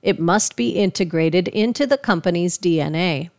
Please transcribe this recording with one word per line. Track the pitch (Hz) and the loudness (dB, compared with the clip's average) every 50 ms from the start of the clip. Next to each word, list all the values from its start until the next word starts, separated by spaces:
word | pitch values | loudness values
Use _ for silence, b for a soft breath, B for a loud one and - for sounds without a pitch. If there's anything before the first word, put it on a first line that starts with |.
It | - - 180 143 | 0 0 0 0
must | 165 170 175 214 - - - | 2 2 2 2 2 0 -2
be | - 240 233 | -2 -4 -2
integrated | - 196 208 190 - - 196 165 165 160 160 165 156 180 185 - | 0 0 0 0 0 -2 -4 -2 0 0 0 2 2 2 0 0
into | - 208 208 233 233 - 285 254 | -2 -2 -2 -2 0 -2 0 0
the | 277 269 | 0 -2
company's | - - 202 170 160 190 170 170 175 180 170 | 2 0 0 0 2 0 0 0 0 -2 -2
D | - - 180 165 160 | -2 0 0 0 2
N | 143 151 156 | 0 0 -2
A. | 160 180 180 160 135 156 170 _ | 0 0 0 -2 -2 -6 -8 _